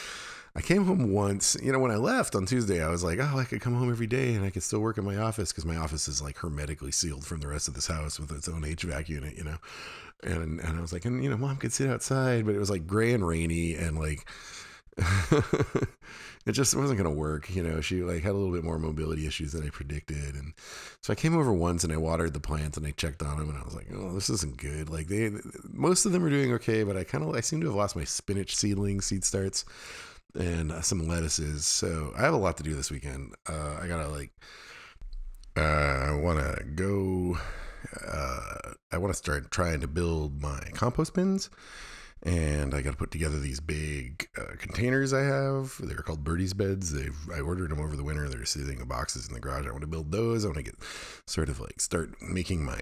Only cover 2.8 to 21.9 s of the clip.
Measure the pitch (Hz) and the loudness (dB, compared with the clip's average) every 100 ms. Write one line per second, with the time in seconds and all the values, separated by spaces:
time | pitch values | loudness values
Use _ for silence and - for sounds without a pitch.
2.8 | 80 87 87 87 147 135 123 113 123 120 | 2 2 0 0 2 0 0 -2 0 2
3.8 | 123 117 113 127 131 110 98 92 - 110 | 2 2 2 2 2 2 2 0 -2 0
4.8 | 110 110 98 98 110 107 87 - 78 82 | 2 0 0 0 0 0 -2 -2 -2 -2
5.8 | 78 78 - 69 71 - 85 73 73 73 | -2 -2 -2 2 2 2 -2 -2 -2 -4
6.8 | 69 73 85 69 71 82 71 73 - 67 | 0 2 2 0 -4 -4 -2 -2 -2 -2
7.8 | - 80 76 - 73 73 87 80 73 80 | -2 0 -2 -4 -6 -6 -4 -4 -2 -2
8.8 | 90 71 76 76 73 - 76 80 - - | -2 -2 -2 -4 -6 -6 -6 -6 -10 -14
9.8 | - - - - - 85 82 80 82 80 | -14 -14 -16 -10 -2 0 0 -2 -2 -2
10.8 | 85 90 117 123 135 113 139 135 - - | -2 -4 -2 0 0 0 0 -2 -2 0
11.8 | 135 117 - 135 131 120 107 101 98 98 | 0 0 0 2 4 4 4 2 2 0
12.8 | 82 104 117 120 87 82 82 82 85 78 | 0 2 4 4 4 2 2 2 2 0
13.8 | 85 78 76 76 - - - - - - | 0 0 0 -2 -6 -16 -14 -14 -16 -18
14.8 | - - 87 98 87 151 - - - - | -14 0 4 4 6 4 6 2 2 2
15.8 | 135 - - - - - - 120 131 135 | -2 -6 -20 -16 -16 -8 -2 2 4 4
16.8 | 139 110 87 73 76 76 - 92 85 80 | 4 4 2 2 0 -2 -2 -2 0 0
17.8 | 80 92 90 87 90 98 98 87 82 80 | 0 0 0 0 0 2 2 0 0 0
18.8 | 80 78 78 78 76 - 76 80 76 - | 0 0 -2 -2 -2 -2 -4 -4 -4 -6
19.8 | 71 73 - 73 69 69 71 - - - | -6 -6 -4 -6 -4 -6 -10 -12 -16 -14
20.8 | - - - 110 160 165 131 92 85 85 | -14 -12 -2 2 4 6 6 6 4 4
21.8 | 82 | 2